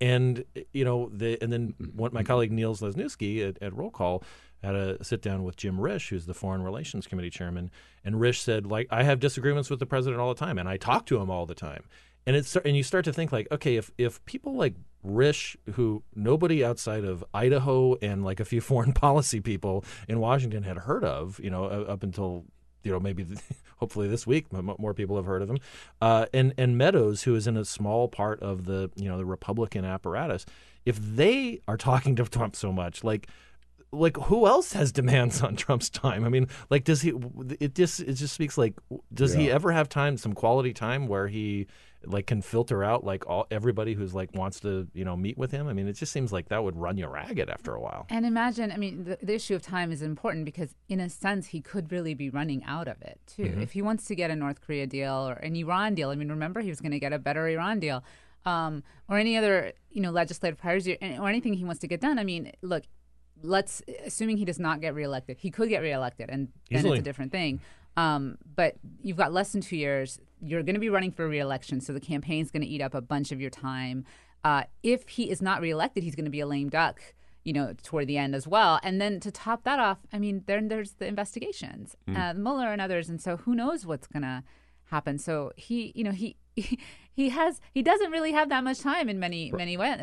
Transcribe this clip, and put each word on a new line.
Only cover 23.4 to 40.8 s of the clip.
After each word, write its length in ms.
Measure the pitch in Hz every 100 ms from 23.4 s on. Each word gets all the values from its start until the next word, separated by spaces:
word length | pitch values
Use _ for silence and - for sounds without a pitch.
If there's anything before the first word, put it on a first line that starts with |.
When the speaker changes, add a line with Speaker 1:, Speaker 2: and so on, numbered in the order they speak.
| - -
Speaker 1:
<laughs> 180 | - -
hopefully 300 | 104 104 101
this 180 | 117 110
week, 180 | 151 -
m-, 160 | 95 92
m-, 80 | 98
more 140 | 107
people 240 | 95 98 101
have 80 |
heard 160 | 92 95
of 80 | 98
him, 80 | 135 - - - -
uh, 240 | 113 113 113
and, 180 | 131 131 143
and 180 | 127 120
Meadows, 460 | 147 190 107 104
who 120 | 131
is 120 | 113 110
in 100 | 113
a 80 |
small 440 | 104 - 104 113 120
part 320 | - 104 107
of 240 | 101 92 90
the, 240 | 95 95 -
you 120 | 101
know, 80 | 92
the 80 |
Republican 600 | 92 92 - 107 113 107 92
apparatus, 580 | 92 90 98 160 98 - - - -
if 120 | - 104
they 640 | 107 110 180 262 254 220 -
are 120 | 107
talking 360 | 135 131 135 120
to 80 |
Trump 300 | 117 120 113 -
so 140 | 101
much, 300 | 92 87 -
like, 260 | 110 107 - - - - - - -
like, 280 | 151 165 143
who 280 | 123 214 208
else 280 | 277 349
has 180 | - 139
demands 480 | - 123 131 120 -
on 140 | 113 107
Trump's 320 | - 123 -
time? 360 | - 131 98 117
I 20 |
mean, 200 | 127 131 - -
like, 160 | 139
does 160 | 131 151
he, 120 | 160
w-, 440 | - 131 127 127 147
it 160 | 147
just, 260 | 180 170 -
it 140 | -
just 200 | 131 143
speaks, 240 | - 147 -
like, 160 | 113 - _
w-, 120 | 127 -
does 180 | 110 135
he 140 | 151 147
Speaker 2:
Yeah. 80 |
Speaker 1:
ever 180 | 139 175
have 160 | 165 151
time, 300 | 147 143 135
some 160 | 110
quality 400 | 98 113 131 127
time 320 | 120